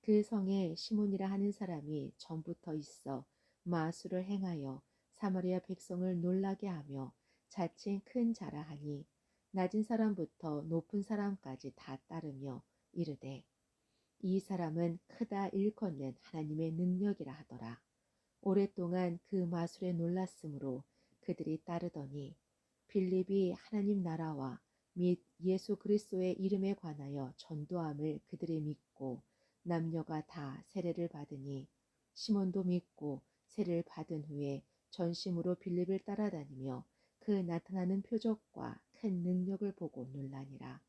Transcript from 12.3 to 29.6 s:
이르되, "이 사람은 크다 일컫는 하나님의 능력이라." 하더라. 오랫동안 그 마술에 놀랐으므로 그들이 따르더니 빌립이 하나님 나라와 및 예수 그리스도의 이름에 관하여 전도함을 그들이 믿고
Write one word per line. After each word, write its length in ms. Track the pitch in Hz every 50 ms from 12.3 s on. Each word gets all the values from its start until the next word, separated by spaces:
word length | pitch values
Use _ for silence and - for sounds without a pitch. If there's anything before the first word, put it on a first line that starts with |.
| 139 131 135 139 127 135 - _ _ _ _ _
이르되, 520 | - 175 170 160 143 - - 131 135 123 - _ _ _ _ _ _ _ _ _ _ _ _ _ _ _
"이 200 | - 185 185 196
사람은 600 | 190 - 196 175 175 160 156 165 170 170 165 180 _
크다 420 | _ - - 233 - 208 196 196 190
일컫는 680 | - 196 196 214 214 - 226 185 160 135 139 135 123 -
하나님의 500 | _ - - 160 156 151 151 151 165 160
능력이라." 600 | 160 165 180 180 180 180 202 208 196 - 160 139
하더라. 500 | 135 151 151 _ - 120 117 113 117 - _ _ _ _ _ _ _ _ _ _ _ _
오랫동안 760 | - 196 190 202 196 196 _ - 180 170 180 180 180 175 170 180 _
그 120 | _ -
마술에 560 | 190 180 165 175 170 170 170 - - - 180 175
놀랐으므로 920 | 165 165 170 175 185 185 180 - - - 156 147 139 139 135 127 131 143 _ _ _ _ _ _ _
그들이 420 | - - 175 - 160 156 156 160 _
따르더니 720 | - 175 170 175 175 - 156 143 135 139 147 139 143 165 _ _ _ _ _ _ _ _ _ _
빌립이 680 | _ - 208 185 185 185 185 185 185 196 196 190 180 180
하나님 500 | - - - - 208 202 202 208 196 180
나라와 560 | 170 160 160 165 160 156 139 135 131 120 - _ _ _ _ _ _ _
및 300 | 180 175 180 180 175 _ _ _ _
예수 360 | 165 185 190 190 - - 202
그리스도의 560 | 196 - 202 208 208 208 - - 185 185 185 180
이름에 420 | - 190 190 202 190 190 196 202
관하여 580 | - - 165 151 143 139 139 143 143 135 127 -
전도함을 840 | - - - 160 151 151 - 180 175 165 156 147 143 151 156 147 147 _
그들이 320 | _ - - - 165 165 160
믿고 640 | 151 151 151 - _ _ _ _ 135 135 123 - - _ _ _ _ _ _ _